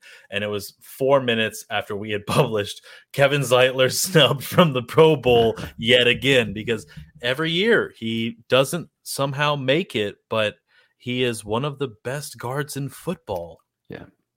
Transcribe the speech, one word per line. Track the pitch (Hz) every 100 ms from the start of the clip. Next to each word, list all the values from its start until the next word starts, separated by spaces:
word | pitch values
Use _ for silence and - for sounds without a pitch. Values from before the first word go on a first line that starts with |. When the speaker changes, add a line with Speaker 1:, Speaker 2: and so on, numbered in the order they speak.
| - - _
Speaker 1:
And | 101
it | 104
was | 104 101 _
four | - - 131 139
minutes | 127 113 110 - -
after | 107 - 101
we | 107
had | 104 104
<laughs> | 107
published | 131 107 101 - - - _
Kevin | - 139 143
Zeitler | 123 127 127 131 127
snubbed | 117 - 156 123 127
from | - - 170
the | 127
Pro | 120 - 160 147
Bowl | 123 120 113 - -
Speaker 2:
<laughs> | -
Speaker 1:
yet | 113 123 120
again, | 120 123 135 107
because | 101 110 113 - - - _
every | 120 131 160
year | 165 214 196 101 -
he | 113 113 113 117 _
doesn't | 127 131 170 151 _
somehow | - - 139 139 147 147
make | 131 147 202 110
it, | 104 - _
but | 110 104 - _ _ _ _
he | 123 123
is | 127 113
one | 101 107 147
of | 139
the | 139 104
best | - 143 147 120
guards | 123 135 143 139
in | 139
football. | - - 180 - 92 85 - _ _ _
Speaker 2:
Yeah. | - - _ _